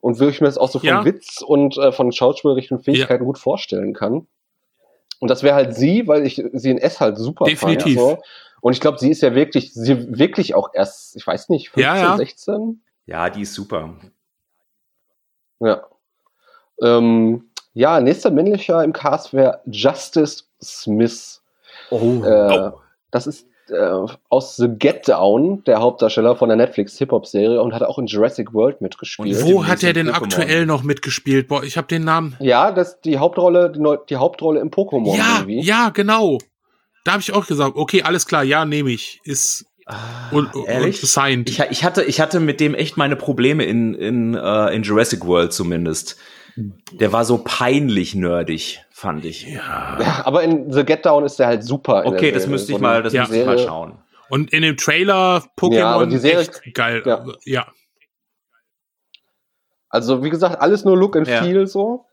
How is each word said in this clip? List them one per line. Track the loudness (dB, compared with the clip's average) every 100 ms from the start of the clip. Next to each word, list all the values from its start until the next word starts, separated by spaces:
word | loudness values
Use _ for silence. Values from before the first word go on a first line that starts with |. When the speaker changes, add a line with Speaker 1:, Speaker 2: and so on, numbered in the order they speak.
Speaker 1:
Und | -2 2
wo | 2
ich | 4
mir | 0
das | 2
auch | -2
so | 0
vom | 0
Speaker 2:
Ja. | 2
Speaker 1:
Witz | 2 0 -8 -16 0
und, | 4 4 4
äh, | 2
von | 4 0
schauspielerischen | 2 0 2 0 0 -2 -6
Fähigkeiten | 0 0 2 0
Speaker 2:
Ja. | -2
Speaker 1:
gut | -4
vorstellen | -4 -4 -4 -6 -6
kann. | -6 -4 -4 -8 _ _ _ _ _ _ _ _ -8
Und | -2
das | 2
wäre | 4
halt | 4 2 2
sie, | 2 2 2
weil | 2 2
ich | -4 -8
sie | -4 -2
in | 0
S | 0 0
halt | -2 0
super | -6 -2
Speaker 2:
Definitiv. | 0 0 0 0 2 2
Speaker 1:
fand, | 2 0
so. | -6 -20 -20 _
Und | 0
ich | 2
glaub, | 0 0
sie | 0
ist | 2
ja | 2 4
wirklich, | 2 0 -4
sie | -6 0 0 0 0
wirklich | 0 0 0 0
auch | -2
erst, | -4 -4 -6 -20
ich | -14
weiß | -8 -8 -2
nicht, | -4 -2 0
Speaker 2:
Ja, | 0
Speaker 1:
fünfzehn, | 2 2
Speaker 2:
ja. | 2
Speaker 1:
sechzehn? | -2 -8 -6 -6 -4 -10 _ _ -14
Speaker 3:
Ja, | -6 -4
die | -4
ist | -10
super. | -10 -8 -8 -8 -16 -20 _ _ _ _ _ _ _ _ _ _ _ _ _ _ _
Speaker 1:
Ja. | -2 -2 -4 _ _ _ _ _ _ _ _ -2
Ähm, | 2 4 4 4 2 0 _ -20 _
ja, | 0 2 4
nächster | 4 2 2
männlicher | 2 2 0 0 0
im | 0
Cast | 0 -2 -2 -4
wäre | 2 2 2 -10
Justice | 0 0 0 -4 0 0 -2 _ _
Smith. | -20 -14 -4 0 0 -2 -18 -20 _ _ _ -20 -8
Speaker 3:
Oh. | -2 0 0
Speaker 1:
Äh, | 4 4 4 2 0
Speaker 2:
Oh. | -10 _ _ _
Speaker 1:
das | -6 -6
ist, | -12 _ _ _
äh, | -2 0 -2 -6 -10 _
aus | -2 -2 -2
The | -2
Get | 2 0 0 0
Down, | 2 4 2 2 -2
der | 0 2
Hauptdarsteller | 2 2 0 2 2 2
von | 2
der | 2
Netflix | 2 0 -6 -4
Hip-Hop-Serie | -2 -2 -2 0 0 2
und | -2
hat | -2
auch | -6 -4
in | -6
Jurassic | 0 0 -2 -6
World | 0 0 0
mitgespielt. | -10 -12 -16 -8 -4 0
Speaker 3:
Und | 2
Speaker 2:
Wo | 2
Speaker 3:
in | 2
Speaker 2:
hat | 0
er | 0
Speaker 3:
diesem | 0 0
Speaker 2:
denn |
Speaker 3:
Pokémon. | -2
Speaker 2:
aktuell | -2 -2 0 0 2
noch | 0
mitgespielt? | -2 -4 -4 -8 0 0 0
Boah, | -4
ich | -4 -8
hab | -6
den | -4
Namen. | -2 -2 -2 -4
Speaker 1:
Ja, | 2 4 4
das, | 2 -4 -4
die | -4 0
Hauptrolle, | 0 2 4 4 2
die | 2
Neu-, | 0 0 -2
die | 0
Hauptrolle | 0 0 -2 0
im | -2
Speaker 2:
Ja, |
Speaker 1:
Pokémon-Movie. | -2 -2 0 0 2 2 0 -2 -4
Speaker 2:
ja, | 0 2 2
genau. | 0 0 2 2 0 -4 _ _ _ _ _
Da | -2
hab | -2
ich | 0
auch | -4 -2
gesagt, | 0 0 0
okay, | 0 0
alles | 2 -2 0
klar, | 0
ja, | 2 0
nehme | 0 -2 -2
ich. | -4 -8 -18
Ist | -10 -4 -4 -4 -10 _ -16
Speaker 3:
Ah, | -14 -12 -14 -2
Speaker 2:
und, | -2 -2
und | -6 -4
Speaker 3:
ehrlich? | -2 -2 -2
Speaker 2:
signed. | -2 0 2 0 -2
Speaker 3:
Ich | -2
ha-, | -2
ich | 0
hatte, | 0 0
ich | -2 0
hatte | 0 2
mit | 0 0
dem | 0
echt | 0 -4 0
meine | -2 -2
Probleme | -4 0 2 2
in, | 0 0 0
in, | -2 -4 -2 -2
äh, | -2 -2 0 0
in | 0
Jurassic | 0 2 2 -2 0
World | 2 2
zumindest. | -2 -4 -2 -2 -6 -8 -16 -20 -20 -20 -12 -12 -12 -20
Der | -2 0
war | 0
so | 2 0
peinlich | 0 -2 0 0 2 0 -2
nerdig, | -2 -2 -2 -4 -6 -8 -12 _
fand | -12 -8 -8
ich. | -10 -14 -14
Speaker 2:
Ja. | -14 -10 -10 -10 -4
Speaker 1:
Ja, | -4 -2
aber | 0 0
in | 2 0 0
The | 0
Get | 2 2 4
Down | 2
ist | 2 0
der | 0
halt | 0
super | -2 -6 0 2
in | 2
der | 2
Speaker 3:
Okay, | 0
das | 0
Speaker 1:
Serie. | -2
Speaker 3:
müsste | -4 -4
ich | -2
Speaker 1:
So |
Speaker 3:
mal, | 0 0
Speaker 1:
eine |
Speaker 3:
das | 0
Speaker 2:
Ja. | 0
Speaker 3:
müsste | 0 0
ich | 2
mal | 2
Speaker 1:
Serie. | 0
Speaker 3:
schauen. | -4 -12 -16 _ _ _
Speaker 2:
Und | -4 -2
in | 0
dem | 0 0
Trailer | 0 0 2 2 2 0 -2 -2
Pokémon | 2 4
Speaker 1:
Ja, | 4
aber | 2 2
die | 2
Serie | 2 2
Speaker 2:
echt | 0 -6 -14
geil. | -4 -2 -2 -2
Speaker 1:
Ja. | -4 -4 -16
Speaker 2:
Ja. | -6 -6 -6 _ _ _ _ _ _ _ _ _ _ _ _ _ _ -20 _ _ _ _ _ _ _
Speaker 1:
Also, | -4 -2 -2
wie | -2
gesagt, | 0 -2 2
alles | 2 2
nur | 2 4
Look | 4 2
and | 0
Speaker 3:
Ja. | 0
Speaker 1:
Feel | 2 0 0
so. | -2 -4 -4 _